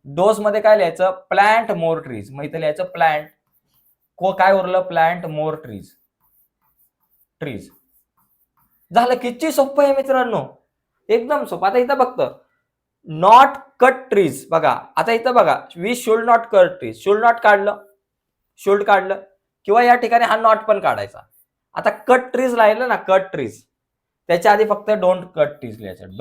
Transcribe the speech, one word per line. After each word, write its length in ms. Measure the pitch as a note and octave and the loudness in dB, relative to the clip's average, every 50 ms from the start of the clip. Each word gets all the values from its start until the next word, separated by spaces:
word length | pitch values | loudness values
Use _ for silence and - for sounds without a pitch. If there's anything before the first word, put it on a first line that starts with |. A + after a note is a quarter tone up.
| - | -20
डोस 340 | C#3 C#3 E3+ G#3 G#3 A3 G#3 | -12 -4 0 0 0 2 0
मध्ये 220 | G#3 G#3 G3+ A3 | -2 -2 -2 0
काय 160 | G3+ G#3+ G#3+ G#3 | 2 4 4 4
लिहायचं? 360 | F#3 E3 E3 - F#3 F#3+ F#3 - - - F#3 | 2 0 -2 -2 -2 -2 -2 -4 -8 -4 0
Plant 440 | F#3+ G3+ G#3+ A3 A3+ A3+ A3 G3+ E3+ E3 | 2 4 4 2 2 0 -2 -4 -4 -2
more 180 | E3 E3 D#3 - B2+ | -2 -4 -4 -6 -10
trees. 160 | A#2+ G#2+ G2+ C3+ | -12 -14 -14 -14
मग 120 | C3+ C#3 C#3+ | -14 -12 -12
इथं 140 | D3+ D#3 E3 | -10 -8 -6
लिहायचं 260 | D#3+ D3+ D3+ E3 F#3 | -4 -4 -4 -4 -6
प्लांट, 440 | F3+ - E3+ E3 D#3+ D3+ D3+ D3+ - _ _ _ _ _ _ _ _ _ _ _ _ _ _ _ _ _ - | -8 -4 0 0 0 0 -2 -6 -10 _ _ _ _ _ _ _ _ _ _ _ _ _ _ _ _ _ -6
को-, 180 | F3 F#3+ F#3 | -4 -2 0
काय 180 | F#3+ F#3 F#3+ G3 | 2 2 4 4
उरलं? 340 | F#3+ F3+ F3+ F#3 F#3 F3+ F#3 | 2 0 0 -2 -2 -2 -2
Plant 380 | E3+ E3 D#3+ E3 F3 F3 F3 D#3+ D#3 D3+ | -2 0 0 0 0 -4 -8 -10 -6 -6
more 160 | D3+ D#3 D#3 D#3 - | -6 -6 -6 -8 -10
trees. 200 | B2+ G#2+ G2 F2+ - _ _ _ _ _ _ _ _ _ _ _ _ _ _ _ _ _ _ _ _ _ _ _ _ _ _ _ _ _ - E3 | -14 -16 -16 -18 -20 _ _ _ _ _ _ _ _ _ _ _ _ _ _ _ _ _ _ _ _ _ _ _ _ _ _ _ _ _ -14 -12
ट्रीज. 260 | D3 A#2 G2 - - _ _ _ _ _ _ _ _ _ _ _ _ _ _ _ _ _ _ _ _ _ _ _ - | -12 -12 -12 -14 -18 _ _ _ _ _ _ _ _ _ _ _ _ _ _ _ _ _ _ _ _ _ _ _ -4
झालं, 240 | E3+ A3 A#3+ B3 B3+ | 0 0 2 2 0
किती 360 | B3 - A#3+ A#3+ - D#4 D#4+ | -2 -4 -6 -8 -6 -6 -4
सोपं 320 | - D4+ C4+ C4+ C#4 D4 C#4+ | -2 -2 -2 -2 0 0 2
आहे 120 | C#4 C#4 | 2 2
मित्रांनो, 500 | C4+ C4+ C4+ C4+ B3+ B3 A#3+ G#3+ E3+ C3 - - _ _ _ _ _ _ _ _ _ _ - | 0 -2 -2 0 -2 -2 -2 -4 -6 -6 -8 -14 _ _ _ _ _ _ _ _ _ _ -2
एकदम 360 | G#3+ A#3 A#3 B3+ D4+ D4+ B3 | -2 -2 0 -2 -4 -4 -4
सोपं. 220 | - F3+ E3+ F3+ G3 | -6 -8 -4 -2 -2
आता 100 | B3 B3 | 0 0
इथं 260 | B3 B3 C#4 C4 B3+ | 0 0 0 0 0
फक्त 180 | B3+ - - C#3+ A#2+ - - _ _ _ _ _ _ _ _ _ _ _ _ _ G3 | -2 -2 -4 -4 -4 -6 -10 _ _ _ _ _ _ _ _ _ _ _ _ _ -14
not 480 | D#3 D#3 E3+ G3 A3+ B3 C4+ D4 - - - _ _ - A#3+ | -8 0 4 6 8 8 8 6 2 -4 -16 _ _ 0 2
cut 120 | C4 C4 C4 - - | 2 2 0 -4 -4
trees 240 | - G3+ F#3 D3+ A#2+ - - - | 0 0 0 0 -2 -6 -8 -4
बघा, 220 | E3 E3 D#3 C#3+ A#2+ - - - - | -2 0 0 0 -2 -2 -6 -8 -6
आता 160 | - - A#3 | -4 -2 0
इथं 220 | A#3 A3+ A3+ B3+ B3 | 0 -2 0 0 2
बघा, 200 | A#3+ F#3+ D#3 C3 - - - - E3+ | 4 4 4 2 -2 -4 -12 -14 -10
we 160 | F3 G#3+ A#3+ | -6 -6 -6
should 280 | A#3+ - G#3 A3 A3+ A3+ A#3 | -6 -2 -2 -2 0 2 2
not 160 | A#3 A3+ A#3 - | 2 2 0 2
cut 180 | - G3 F#3 E3 F3+ - | 2 4 4 2 2 -6
trees, 180 | - A2 A2 - | -12 -12 -12 -8
should 240 | - F#3+ G#3 G#3+ A#3 | -4 -2 -2 0 2
not 160 | A#3 A#3 A#3 - | 0 0 2 2
काढलं, 340 | G#3+ G#3 G3+ G3 G#3 G#3 - - _ _ _ _ _ _ _ _ _ _ _ _ _ _ _ | 2 2 2 2 -2 -4 -6 -8 _ _ _ _ _ _ _ _ _ _ _ _ _ _ _
should 240 | - G3 G3+ G#3 G3+ | -2 -2 0 0 2
काढलं 360 | A3 G#3 F#3+ F#3+ F#3+ F#3+ - - - _ _ _ _ _ _ _ - | 2 2 2 2 0 -6 -8 -10 -18 _ _ _ _ _ _ _ 0
किंवा 160 | G3+ A#3 B3 | 2 4 4
या 120 | A#3+ B3 | 4 4
ठिकाणी 300 | A#3+ A#3+ A3+ A#3 A#3 A#3 | 2 2 0 0 2 2
हा 120 | - A3 A3 | 2 0 2
not 260 | A3+ A3 A3 G#3+ G#3+ - | 2 2 2 2 2 0
पण 120 | G#3+ G3 | -2 0
काढायचा. 420 | - D3 A#2+ G#2 G2+ G2+ - - - _ _ _ _ _ _ _ _ _ - | 0 -2 -2 -4 -6 -12 -14 -20 -20 _ _ _ _ _ _ _ _ _ -10
आता 140 | - - A3 G#3+ - - - | -4 -4 -4 -4 -2 0 2
कट 240 | B3 B3 B3 B3 | 2 2 0 -2
ट्रीज 220 | - B3 C4 B3+ A#3+ | -4 -2 -2 -2 0
राहिलं 320 | A3+ A3 G#3 G#3+ A3+ B3+ B3 | 2 2 2 2 2 -2 -4
ना, 80 | G#3+ F#3 - - | -4 -4 0 0
कट 140 | F#3+ F#3+ F#3+ - | 0 0 0 -2
ट्रीज, 300 | - D#3 C3 G#2+ - - _ _ _ _ _ _ _ _ _ _ _ _ _ - | -8 -8 -8 -8 -10 -16 _ _ _ _ _ _ _ _ _ _ _ _ _ -2
त्याच्या 220 | E3+ E3+ E3+ G#3+ | -2 0 2 2
आधी 140 | G#3 G#3 A3 | 2 4 2
फक्त 240 | G#3+ G3+ G3+ - G#3+ | 0 -2 -4 -4 -4
don't 360 | G#3+ G3 F3+ F3+ F#3 F3+ F3+ - - D#3+ | -4 0 0 0 0 -2 -4 -8 -4 -4
cut 140 | D3 C#3+ - - | -4 -4 -4 -10
trees 160 | - A#2 G#2+ A2 | -16 -16 -14 -14
लिहायचं, 340 | G#2+ G2 F#2 F2 F#2+ F#2 F#2 G#2 | -14 -16 -16 -16 -18 -18 -10 -6